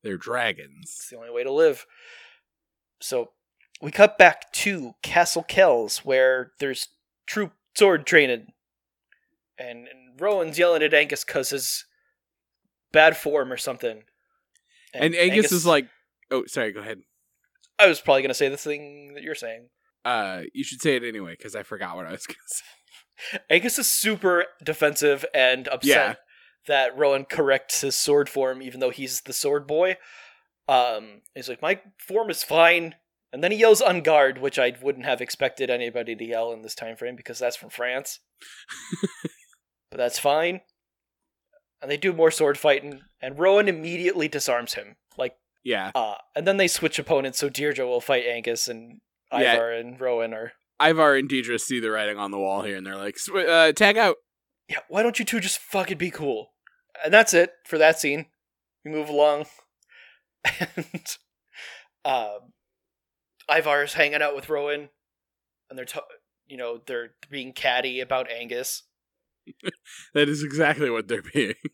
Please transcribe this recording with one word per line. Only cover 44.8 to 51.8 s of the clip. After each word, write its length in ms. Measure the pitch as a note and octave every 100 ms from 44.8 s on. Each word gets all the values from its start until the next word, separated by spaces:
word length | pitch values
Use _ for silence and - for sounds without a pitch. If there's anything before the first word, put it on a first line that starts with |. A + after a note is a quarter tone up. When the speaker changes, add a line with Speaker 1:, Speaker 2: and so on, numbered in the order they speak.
| G#2 A2 _ -
Speaker 2:
Like, 200 | B2+ - _ _
Speaker 1:
Yeah. 280 | B2 G#2+ F#2+ C3
Speaker 2:
uh, 220 | A2 G2+ _ D3
and 100 | E3+
then 120 | G3
they 100 | F3+
switch 320 | - D#3+ -
opponents, 400 | C#3 D3 C3+ -
so 80 | C#3+
Deirdre 380 | C3+ D3 C3+ B2+
will 140 | B2
fight 240 | - C3 A#2+
Angus, 420 | A#2 A2+ A#2 -
and 320 | A2+ A#2 - _ _ _
Speaker 1:
Yeah. 220 | B2 B2 A#2
Speaker 2:
Ivar 160 | A#2
and 280 | A#2 A#2+ B2+
Rowan 320 | C3 A#2 A2+
are 200 | A2 A2+ _ _ _
Speaker 1:
Ivar 360 | D3+ D#3+ D3+ C3+
and 140 | C3+
Deirdre 280 | C3+ A#2 A#2
see 220 | -
the 100 | B2+